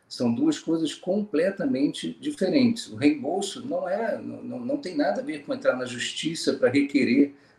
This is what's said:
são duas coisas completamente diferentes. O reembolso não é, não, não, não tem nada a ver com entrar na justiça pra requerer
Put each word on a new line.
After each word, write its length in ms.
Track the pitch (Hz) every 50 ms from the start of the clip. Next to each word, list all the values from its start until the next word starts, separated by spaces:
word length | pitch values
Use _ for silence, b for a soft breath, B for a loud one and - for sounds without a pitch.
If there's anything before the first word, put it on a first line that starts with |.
| _ -
são 260 | - - 131 117 117
duas 240 | 120 147 160 147 -
coisas 360 | - - 160 165 160 143 -
completamente 1200 | - - 175 185 208 208 - - 147 170 196 196 - 175 139 127 131 143 165 160 - - 240 247 -
diferentes. 680 | - - 294 - - - - 143 123 120 233 - - -
O 80 | -
reembolso 720 | 113 135 147 151 143 120 143 170 196 196 - - - 120 131
não 200 | 156 180 185 175
é, 300 | 185 208 233 214 - -
não, 220 | - - - - -
não, 180 | 120 123 127
não 160 | 120 123 143 -
tem 180 | - 180 -
nada 240 | 143 143 - - -
a 40 | 131
ver 200 | 143 156 143 -
com 100 | - 139
entrar 220 | 123 - 135 127
na 80 | 127 127
justiça 720 | 120 120 120 113 - - - - 156 165 160 - 151 127
pra 160 | - - 120
requerer 640 | 107 143 143 139 - 139 123 113 120 143 143 143 - b b b b